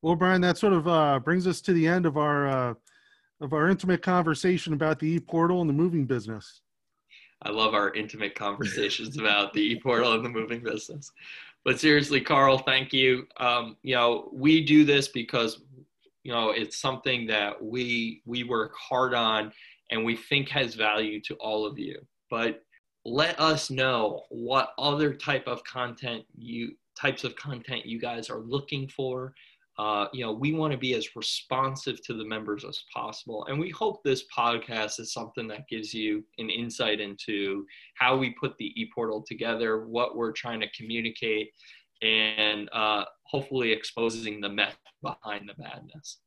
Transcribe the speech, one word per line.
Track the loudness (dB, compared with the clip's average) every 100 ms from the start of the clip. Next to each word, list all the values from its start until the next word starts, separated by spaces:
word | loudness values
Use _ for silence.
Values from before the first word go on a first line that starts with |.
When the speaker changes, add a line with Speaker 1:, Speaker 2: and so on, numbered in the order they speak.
Speaker 1:
Well, | 2 4
Brian, | 6 6
that | 4 4
sort | 4
of, | 4 6
uh, | 4 6 4
brings | 4 2 2
us | 0
to | 2
the | 4 4
end | 4 2
of | 2
our, | 2 2 2
uh, | 2 0 -4 _ _ _ _ _ _
of | -2
our | 2 4
intimate | 4 2 0
conversation | 4 2 2 2 2 2 0
about | 0 2 2
the | 0 0
e-portal | 0 2 4 4
and | 2
the |
moving | 2 2 2 0
business. | -2 -4 -12 -14 -20 _ _ _ _ _ -20 -20 _
Speaker 2:
I | -6
love | 2 4
our | 4 2
intimate | 0 -6 -6 -8 -4
conversations | -6 -2 -4 -2 -2 -2 -6 -2
about | 2 4 2
the | 0
e-portal | 0 0 2 4 4
and | 2
the | 0
moving | -4 -4 -6
business. | -6 -8 -8 -14 -16 _ -20 -18 -20 _ -2
But | 2
seriously, | 6 6 4 0
Carl, | 2 6 6 6
thank | 4 0 2
you. | 2 4 4 -2 -2
Um, | 0 0 -2 -10
you | -2 2
know, | 4 2 -4
we | 0 6 6
do | 8 8 8
this | 6 2
because, | -4 -2 0 0 -2 -16 -20 -20 _ _ _
you | -6
know, | -2 0
it's | 0 -4 -4
something | -4 -2 -2 -2 0
that | 0 0 -4
we, | -6 -4 -2 -2 -2 -6 -8
we | -6
work | -2 -2 -2 -8
hard | -2 2 2
on | 2 2 2 -2 -8 -20 -20 _
and | -2
we | 0 -2
think | 0 0 0
has | -2 -2 0
value | 0 2 0 -4
to | -8 -8
all | -2 -2 -2
of | -6
you. | -10 -10 -16 _ _
But | -2 -2 -4 _ _ _ _
let | -4 0 0 2
us | 2 2 -2
know | 0 2 4 0 -2 -10
what | -10 0 2 2 0
other | 0 2 2
type | 0 -2 -2 -2
of | -6 -8
content | -6 -6 -6 -8 -8 -12 -18
you, | -12 -8 -8 -12 _ -2
types | -2 0 -6
of | -8
content | -10 -10 -8 -10 -8
you | -6
guys | -6 -6 -8
are | -10
looking | -4 -4 -4 -8 -8
for. | -6 -4 -4 -8 -14 -20 _ _ -6
Uh, | -2 0 -2
you | -4
know, | -6
we | -2 0
wanna | 2 0 0
be | 0
as | -2 -4 -8
responsive | -6 -6 -4 -2 -2 -2 -6 -8
to | -8
the | -8
members | -6 -8 -6 -8
as | -8 -12 -10
possible. | -10 -10 -10 -10 -10 -6
And | -4
we | -6
hope | -2 -2 -2
this | 0 -2 -2
podcast | -2 0 0 -4 -4 -4 -6
is | -8
something | -10 -8 -10 -10
that | -10 -10
gives | -8 -8
you | -4 -2 -2 -6 -12
an | -6
insight | -4 -4 -2 -2 0
into | -4 -10 -6 -2 -2 -4 -8 -16 -20 0
how | 2 4
we | 0 -4
put | -8 -6
the | -10 -8
e-portal | -8 -4 -4 -4 -8
together, | -6 -4 -2 0 -2 -2
what | -2 -2 -2
we're | -4
trying | -4 -8 -6
to | -6 -8
communicate, | -6 -4 -4 -4 -2 -2 -4 _ -20 -20 _ _
and, | 2 2 2 2 0 0 -4
uh, | 0 2 2 -2 _
hopefully | _ -6 -2 -2 0
exposing | 0 -2 -2 -2 -2 -8 -6
the | -6
method | -2 -2 -4 _ _
behind | -10 -8 -8 -10 -10
the | -16
madness. | -14 -14 -18 -20 -18 -20